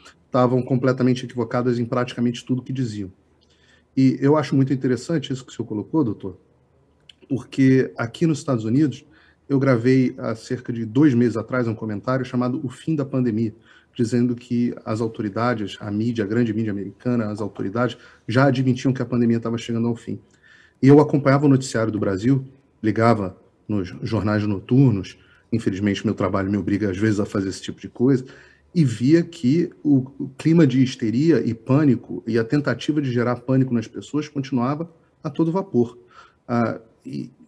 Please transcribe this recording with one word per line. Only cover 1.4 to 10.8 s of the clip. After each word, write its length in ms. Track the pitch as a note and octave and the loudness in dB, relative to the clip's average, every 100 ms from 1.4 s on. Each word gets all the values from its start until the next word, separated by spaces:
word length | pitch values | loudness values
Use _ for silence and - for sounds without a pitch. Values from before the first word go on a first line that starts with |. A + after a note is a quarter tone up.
| A#2 B2 B2 A#2+ | -4 -2 0 -2
em 60 | |
praticamente 600 | A#2 B2 B2 - A#2+ A#2+ - | -2 -4 -4 -2 -4 -4 -4
tudo 160 | C3 | -6
que 100 | A#2+ | -4
diziam. 400 | C3 A#2+ G#2 F#2 - _ _ _ _ _ _ _ - | -6 -6 -6 -12 -14 _ _ _ _ _ _ _ 2
E 200 | C3 B2+ | 2 4
eu 160 | C#3 D3+ | 2 2
acho 180 | C#3+ | 2
muito 180 | C#3 C3 | 0 0
interessante 600 | C3 C3 A#2 - E3 - | 0 -2 -4 -2 -4 -4
isso 120 | C3 | -8
que 60 | - | -10
o 40 | |
senhor 120 | - A2+ | -12 -8
colocou, 380 | G#2+ G2 D#3+ | -8 -4 -2
doutor, 340 | B2 G2 G2 F2+ _ _ _ _ _ _ _ _ - | -2 -4 -10 -14 _ _ _ _ _ _ _ _ -8
porque 640 | B2+ - - C3 C3 - - | -8 -6 2 4 4 2 -4
aqui 300 | A#2 - E3 | -8 -4 -2
nos 100 | C#3 | -2
Estados 260 | - A#2+ | -2 -4
Unidos, 400 | A2 B2+ D3+ B2 - _ _ _ - | 0 0 0 -2 -14 _ _ _ -4
eu 100 | C#3 | 0
gravei 560 | C3+ A#2 B2 C3 B2+ - | 2 2 4 4 2 -2
há 180 | B2 A2+ | -8 -8
cerca 360 | - B2+ - | -8 -8 -6
de 120 | A#2 | -8